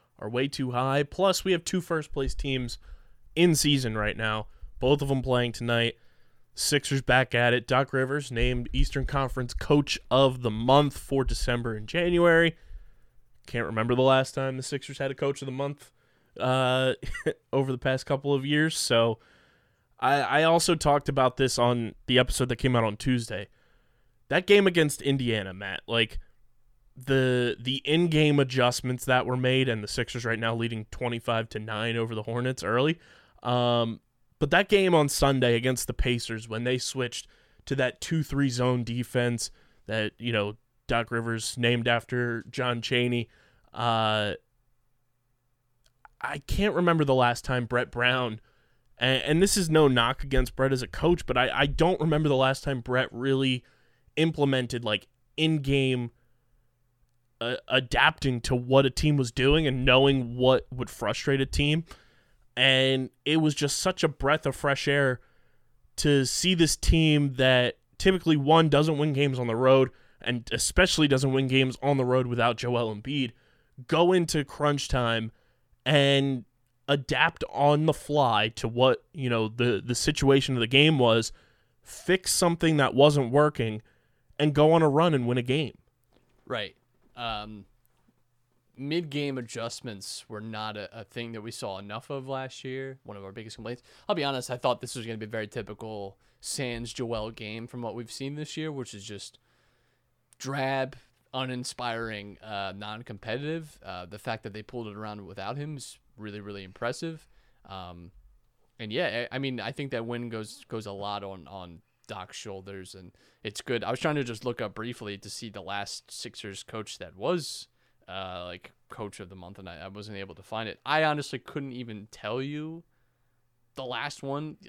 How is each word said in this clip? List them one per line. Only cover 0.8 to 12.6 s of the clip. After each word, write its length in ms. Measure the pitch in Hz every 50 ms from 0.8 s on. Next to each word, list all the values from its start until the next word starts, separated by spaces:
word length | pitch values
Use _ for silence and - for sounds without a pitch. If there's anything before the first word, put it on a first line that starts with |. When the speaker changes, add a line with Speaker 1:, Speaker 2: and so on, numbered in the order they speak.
| 127 135 135 143 143
Speaker 1:
Plus, 420 | 139 - - 185 196 185 - -
we 80 | 190 185
have 100 | 170 165
two 160 | - - 185
first-place 560 | 170 - 170 160 151 - - 147 135 131 -
teams 420 | - - 143 135 131 123 120 - - - - - - - - - - - - -
in 220 | - 170 175 160
season 420 | 147 - 151 147 139 127 117 110 110
right 200 | 104 107 - -
now, 300 | 113 110 110 110 107 - - - - - - -
both 240 | - 127 143 147
of 60 | 147 135
them 140 | 139 131
playing 320 | 123 131 127 123 123 120 113
tonight. 420 | - 117 117 120 117 117 117 - _ _ - - _ - - _ - - _ _
Sixers 480 | - - - 147 143 - - 139 135
back 320 | 127 - 123 131 131 - -
at 200 | 120 120 120 120
it. 120 | 123 123
Doc 280 | - 127 127 139 127 -
Rivers 360 | 135 131 127 135 147 139 123
named 380 | 127 117 120 127 127 120 120 120 -
Eastern 320 | 131 139 - - 139 131
Conference 480 | - - 139 135 127 - 131 127 120 -
Coach 440 | - - - 147 147 139 - - - - -
of 300 | - 131 139 135 127 127
the 100 | 123 117
Month 460 | 107 110 113 123 135 143 147 143 135 -
for 260 | - - 139 135 131
December 500 | - 120 - - - 123 120 117 120 110
and 140 | 107 107 104
January. 720 | - 170 175 175 175 170 170 175 165 165 170 165 165 -